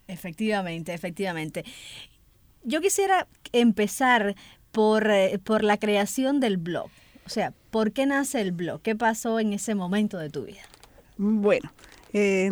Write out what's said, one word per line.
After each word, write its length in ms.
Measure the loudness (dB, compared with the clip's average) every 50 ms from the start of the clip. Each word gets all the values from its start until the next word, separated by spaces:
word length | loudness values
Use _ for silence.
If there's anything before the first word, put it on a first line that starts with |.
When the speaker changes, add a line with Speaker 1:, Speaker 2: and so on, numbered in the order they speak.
| _ -14
Speaker 1:
Efectivamente, 880 | -14 -12 -12 -12 -8 -6 -4 -2 -2 -2 -4 -4 -6 -8 -8 -8 -8
efectivamente. 720 | -8 -8 -8 -6 -6 -4 -4 -4 -4 -6 -8 -8 -10 -10 -12 -14 -18 -18 -18 -18 -20 -20 -20 _ _ _ _ _ _ _ _ _ _ -6
Yo 160 | -4 -2 0
quisiera 480 | 0 0 2 2 2 2 2 2 0 -2 _ _ -10 -2
empezar 840 | 2 4 4 4 4 2 0 -2 0 0 2 4 4 4 2 0 -4 -6 -12 -20 -20 _ _ _
por, 400 | 0 2 4 4 4 4 4 4
eh, 260 | 4 4 4 2 0 -2 -2
por 220 | 0 0 2 4
la 100 | 2 2
creación 640 | 2 2 2 2 2 0 0 -2 -2 0 0 2 2
del 160 | 2 2 0
blog. 320 | 0 -2 -4 -6 -6 -6 -10 -14 -20 -20 -20 -20 -20 _
O 40 | -8
sea, 220 | -4 -4 -4 -4 -6 _ _ _
¿por 200 | 0 0 0 0
qué 140 | 0 0 0
nace 340 | 0 2 0 0 -2 -2 -2
el 140 | -2 -2 -2
blog? 280 | -4 -4 -6 -6 -4 -4
¿Qué 120 | -4 -2
pasó 420 | 0 2 0 0 0 -2 -2 0 0
en 100 | 0 0
ese 240 | -2 -4 -4 -4 -4
momento 420 | -2 -2 -2 0 0 0 0 -2 -6
de 120 | -10 -8
tu 160 | -8 -8 -8
vida? 160 | -10 -12 -18 -20 -20 -20 -20 -20 -20 _ -20 -20 _ _ -2
Speaker 2:
Bueno, 540 | 0 0 2 2 4 4 2 2 0 -4 -14 _ -20 -20 -20 -20 -14 -4
eh, 400 | -2 0 2 2 2 2 2 0